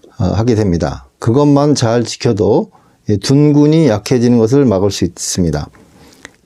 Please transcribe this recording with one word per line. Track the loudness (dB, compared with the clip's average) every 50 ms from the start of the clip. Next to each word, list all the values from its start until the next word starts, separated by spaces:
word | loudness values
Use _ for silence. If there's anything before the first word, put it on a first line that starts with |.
| -20 -20 _ -4
어, | -4
하게 | -2 -2 -2 0 0 0
됩니다. | 0 0 0 0 -2 -2 -4 -6 -10 -14 _ _ _
그것만 | -4 -2 0 2 2 2 2 2 2 0 0
잘 | 0 0 0 0 -2 -2
지켜도, | -4 -8 -4 -4 -2 0 0 0 0 0 0 -2 -4 _ _ _ _ _ _ _ -4
예, | -4
둔근이 | -4 -2 0 2 2 2 2 2 2 2 2 2 2 2 2
약해지는 | 0 -2 -2 -2 -2 0 2 2 2 2
것을 | 2 2 2 2 2
막을 | 2 2 0 0 -2 -2
수 | -2 -4
있습니다. | -6 -6 -8 -10 -8 -4 -4 -2 -2 -4 -4 -8 -10 -16 -20 -20 _ _ _ -20 -20 _ _ -20 -20 _ _ _